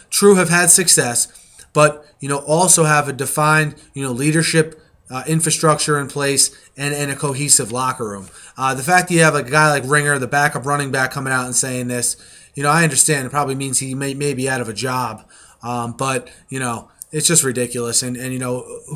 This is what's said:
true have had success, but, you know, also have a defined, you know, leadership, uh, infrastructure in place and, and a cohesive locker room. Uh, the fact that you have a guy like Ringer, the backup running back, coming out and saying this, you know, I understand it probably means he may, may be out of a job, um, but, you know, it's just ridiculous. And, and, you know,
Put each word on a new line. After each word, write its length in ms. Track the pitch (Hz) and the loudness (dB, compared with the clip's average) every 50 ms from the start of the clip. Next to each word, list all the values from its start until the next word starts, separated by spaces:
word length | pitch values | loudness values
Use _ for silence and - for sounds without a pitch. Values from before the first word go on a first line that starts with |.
| - - | -12 -6
true 260 | - - 196 202 202 | 0 4 6 6 6
have 140 | 185 180 165 | 6 4 4
had 220 | 170 175 175 170 | 4 4 4 4
success, 560 | 175 - 180 - - - 135 123 120 - - - - - - _ _ - - _ - | 4 4 4 2 2 2 2 0 0 -4 -4 -6 -8 -20 -20 _ _ -20 -14 _ 2
but, 320 | 156 147 151 151 - - _ _ - | 4 4 4 4 0 -12 _ _ -10
you 80 | 139 | -6
know, 120 | 139 143 143 | -4 -4 -4
also 460 | 143 147 156 165 185 180 - 170 160 | -2 0 2 4 4 4 4 4 4
have 220 | 151 151 147 139 | 4 4 2 2
a 60 | 139 135 | 0 -2
defined, 640 | 120 135 120 - - 151 151 156 156 156 151 151 - - - - | -4 -4 -4 -2 0 2 4 4 4 2 0 -4 -10 -16 -16 -10
you 100 | 139 135 | -8 -6
know, 80 | 135 | -4
leadership, 720 | 123 117 139 151 156 160 160 - - 165 156 160 - - _ _ _ _ _ - | -4 -2 0 2 2 2 2 2 2 2 2 0 -2 -18 _ _ _ _ _ -12
uh, 140 | 131 127 127 | -12 -8 -4
infrastructure 720 | - 160 165 160 165 147 - - 160 151 147 - - 151 | -2 -2 0 0 0 0 2 2 2 2 2 0 -2 -2
in 100 | 143 139 | -2 -4
place 480 | 123 - 143 143 139 139 123 - - - - - - _ | -6 -6 -4 -2 0 2 2 0 0 -2 -8 -20 -20 _
and, 180 | - 139 143 147 | -8 -6 -6 -4
and 160 | 143 143 139 | -4 -4 -4
a 60 | 135 | -4
cohesive 560 | 131 151 143 135 127 147 143 - - 131 101 | -4 -4 -4 -4 -2 0 2 2 2 0 -2
locker 360 | 113 123 131 131 123 - 120 | -4 -2 -2 -2 -2 -4 -6
room. 200 | 104 101 98 95 92 - - - - - | -8 -8 -10 -12 -16 -18 -20 -20 -16 -8
Uh, 180 | - 131 135 131 | -4 -2 -2 -2
the 80 | 123 120 | -2 0
fact 240 | 143 180 180 175 | 2 4 4 4
that 80 | 175 175 | 4 4
you 60 | 165 | 4
have 140 | 160 160 147 | 4 4 4
a 60 | 147 | 2
guy 280 | 123 120 135 151 156 151 | 0 0 2 4 4 4
like 140 | 147 139 123 | 4 2 0
Ringer, 340 | 127 147 147 143 147 143 139 | 2 2 2 2 2 0 0
the 80 | 127 | -2
backup 380 | 117 - 143 143 147 147 139 120 | 0 0 2 2 0 0 -2 -2
running 260 | 139 143 143 143 135 | -2 -2 -2 -2 -2
back, 200 | 127 135 131 127 | -2 -2 -2 -2
coming 200 | - 139 135 131 | -2 -4 -4 -2
out 140 | 131 127 127 | -2 -2 -2
and 100 | 127 123 | -2 -2
saying 320 | - - 131 127 127 123 | -2 -2 -2 -4 -4 -4
this, 300 | 123 123 123 117 - - - - - - - - _ - | -4 -4 -4 -4 -4 -6 -8 -12 -20 -20 -20 -20 _ -8
you 60 | 139 | -2
know, 80 | 143 143 | 0 2
I 140 | 151 165 170 | 4 4 4
understand 420 | 156 135 120 - - 151 143 127 | 2 2 2 2 2 0 -2 -4
it 40 | 123 | -4
probably 260 | 135 147 143 131 135 | -4 -2 -2 -2 -4
means 240 | 135 139 135 131 - | -4 -4 -4 -4 -4
he 160 | 139 135 131 | -4 -4 -6
may, 180 | 135 139 139 135 | -6 -6 -6 -4
may 200 | 139 143 147 143 | -4 -4 -4 -2
be 160 | 127 127 - | -2 -2 -2
out 100 | 131 131 | -2 -4
of 60 | 120 | -4
a 60 | 110 110 | -6 -6
job, 540 | 101 117 131 127 127 123 113 110 107 - _ - - - - - _ - | -6 -6 -4 -4 -4 -4 -6 -8 -10 -16 _ -20 -20 -20 -20 -20 _ -10
um, 300 | 117 123 120 120 120 117 | -8 -6 -6 -6 -6 -6
but, 360 | - 139 135 131 127 123 - - - _ - | -6 -4 -4 -4 -4 -6 -10 -18 -20 _ -12
you 100 | 135 131 | -8 -6
know, 320 | 131 123 117 113 - _ _ - - _ | -6 -6 -6 -8 -10 _ _ -20 -14 _
it's 160 | - 156 147 | -6 -2 -2
just 200 | - 170 165 139 | 0 2 0 0
ridiculous. 580 | 135 120 123 123 120 120 123 117 117 113 - 131 | 0 -2 -2 -4 -4 -4 -6 -6 -4 -4 -4 -4
And, 140 | 123 123 | -4 -6
and, 160 | 120 127 127 127 | -8 -8 -8 -8
you 60 | 127 | -6
know, 260 | 127 123 123 127 - - - - - - 151 | -6 -6 -6 -8 -8 -12 -16 -18 -16 -8 -4